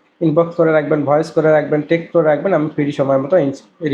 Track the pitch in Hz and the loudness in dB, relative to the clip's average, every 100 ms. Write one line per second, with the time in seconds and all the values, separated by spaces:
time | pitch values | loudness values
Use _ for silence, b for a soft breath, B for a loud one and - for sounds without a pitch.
0 | _ - 165 151 170 170 160 156 143 151 | _ -2 0 2 0 0 2 2 0 -2
1 | 135 147 165 165 156 156 139 151 147 165 | 0 0 0 0 2 2 0 -2 0 -2
2 | 165 170 156 147 196 170 156 156 143 147 | 0 0 2 0 0 0 -2 -4 -4 -2
3 | 135 135 139 185 139 135 - - 160 | 0 0 2 0 0 -6 -16 -8 -4